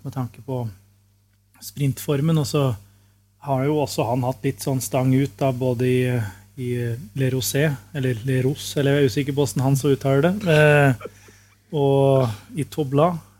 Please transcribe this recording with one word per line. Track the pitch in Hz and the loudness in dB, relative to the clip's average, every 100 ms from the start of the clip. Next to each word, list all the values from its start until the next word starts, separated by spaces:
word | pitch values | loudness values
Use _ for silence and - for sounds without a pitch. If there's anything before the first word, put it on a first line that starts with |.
| 139 | -12
med | 135 | -8
tanke | 123 - 113 | -10 -10 -10
på | 127 113 95 _ _ _ _ _ _ _ _ | -8 -8 -12 _ _ _ _ _ _ _ _
sprintformen, | - - 139 123 - 143 160 160 | -16 -4 -4 -4 -2 0 0 0
og | 143 | 0
så | 151 135 110 - _ _ _ _ _ | 0 0 -2 -10 _ _ _ _ _
har | 143 131 139 | -4 -2 0
jo | 151 | 0
også | 139 - 113 | -2 -2 -2
han | 127 | -2
hatt | 127 131 135 | -2 -4 -4
litt | - | -4
sånn | - 131 | -4 -4
stang | - 139 127 131 | -2 0 2 2
ut | 139 - | 0 -2
da, | 139 | -2
både | 123 127 120 127 | 0 -2 0 0
i, | 127 127 123 101 - - - | 2 0 -2 -4 -10 -20 -10
i | 123 123 120 117 196 135 | -6 -4 -4 -6 -8 -4
Le | 131 | -2
Rosé, | 127 - 135 156 139 - 151 | -2 -2 0 0 -2 -10 -4
eller | 127 117 131 | -4 -2 -2
Le | 131 127 | 0 0
Ros, | 147 - 156 | -4 -6 0
eller | 139 143 | 2 4
jeg | |
er | 135 | 2
usikker | 147 139 143 | 0 -4 -2
på | |
hvordan | 143 143 131 | -2 0 0
han | 139 | 0
så | 143 135 | 2 0
uttaler | 139 139 165 | 2 2 2
det, | 202 190 151 | 0 2 6
eh, | 151 147 139 120 - - - - _ _ - 151 | 6 6 4 2 -6 -20 -20 -20 _ _ -8 -2
og | 139 139 139 135 123 104 - 180 | 2 4 4 4 0 -6 -12 -8
i | 135 | -6
Tobla, | - 139 139 170 165 - | -6 -2 2 2 0 -12